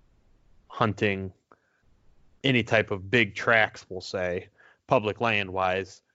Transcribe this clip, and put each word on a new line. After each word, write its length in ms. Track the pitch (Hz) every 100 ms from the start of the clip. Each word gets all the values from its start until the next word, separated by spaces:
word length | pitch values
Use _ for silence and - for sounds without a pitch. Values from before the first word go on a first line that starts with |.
| _ _ _ _ _ _ _
hunting 640 | - 113 95 107 95 95 - _ - _ _ _ _ _ _ _ _
any 180 | - 127
type 280 | 110 110 107
of 180 | 101 98
big 240 | 123 110
tracks, 500 | 113 - 113 107 - -
we'll 120 | 92
say, 480 | - 98 90 90 - _ _ _ -
public 340 | 131 104 95
land 300 | 117 104 95
wise, 500 | 92 92 92 95 - _